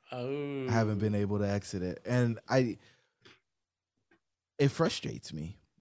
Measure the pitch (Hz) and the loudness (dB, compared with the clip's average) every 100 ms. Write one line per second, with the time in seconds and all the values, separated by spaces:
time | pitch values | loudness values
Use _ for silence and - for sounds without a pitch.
0 | - 127 127 139 143 139 131 117 107 104 | -12 -8 -6 -4 -4 -4 0 2 2 2
1 | 107 104 101 104 101 101 - 98 90 - | 0 0 0 0 0 -2 -4 -4 -4 -6
2 | - 123 120 113 - 131 123 - - _ | 0 2 2 0 0 2 2 -2 -12 _
3 | _ _ - - _ _ _ _ _ _ | _ _ -20 -20 _ _ _ _ _ _
4 | _ _ _ _ _ - 143 - 165 - | _ _ _ _ _ 2 4 4 0 0
5 | - - - 76 80 - _ _ | -6 -8 -10 -10 -10 -12 _ _